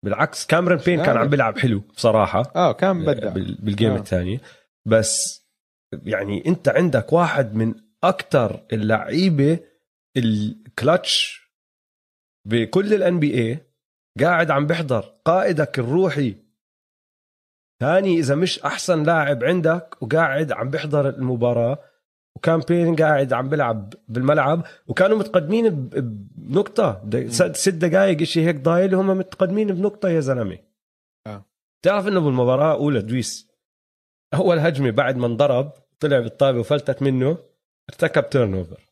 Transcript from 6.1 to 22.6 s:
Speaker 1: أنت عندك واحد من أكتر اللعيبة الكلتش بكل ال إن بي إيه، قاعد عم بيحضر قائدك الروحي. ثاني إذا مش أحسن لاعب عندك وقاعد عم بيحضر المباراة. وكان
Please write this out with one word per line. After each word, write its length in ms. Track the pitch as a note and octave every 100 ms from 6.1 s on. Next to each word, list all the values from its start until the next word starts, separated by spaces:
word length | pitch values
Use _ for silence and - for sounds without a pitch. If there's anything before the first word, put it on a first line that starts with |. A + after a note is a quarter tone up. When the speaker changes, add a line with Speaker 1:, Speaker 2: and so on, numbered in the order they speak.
| G#2 G2+ G2+ -
Speaker 1:
أنت 220 | E3+ -
عندك 440 | C3 F3 C3 -
واحد 420 | D#3+ E3+ - B2
من 200 | G#2+ A2+ A2 _ _
أكتر 600 | E3+ F#3 - D3 A2 - _
اللعيبة 840 | A2+ G#2+ A2 - D3+ F#3+ D3+ C#3 E3 - _ _ _ _ -
الكلتش 1300 | A#2 G#2+ G#2+ - - - B2+ F3 - - - - _ _ _ _ _ _ _ _ _ _ G2+
بكل 460 | A#2 A2 F#3 G3+
ال 80 | G#3+
إن 180 | F#3 F3+
بي 100 | D3
إيه، 360 | B2 A2+ C3+ _ _ _ _ _ -
قاعد 300 | C#3+ F3 E3
عم 160 | C#3+ D3
بيحضر 340 | E3 D#3 A#2+ - _
قائدك 540 | - F3+ G3 D#3+ D3 -
الروحي. 580 | A#2 D#3 F#3 C#3+ C3 F#2+ _ _ _ _ _ _ _ _ _ _ _ _ _ _
ثاني 360 | C3 F3+ F#3+ E3
إذا 160 | C3+
مش 240 | C#3+ F3+ -
أحسن 440 | C#3+ - - E3
لاعب 420 | D3+ E3 C#3+ C#3
عندك 520 | B2 F3+ D#3+ E3+ E3+ -
وقاعد 520 | A2+ D3 E3 C3+ D#3
عم 180 | A2+ B2
بيحضر 380 | D3+ D3+ D3 C#3
المباراة. 680 | - B2+ B2 A#2+ A#2+ A#2 C#3 - _ _ _ _ -
وكان 240 | - E3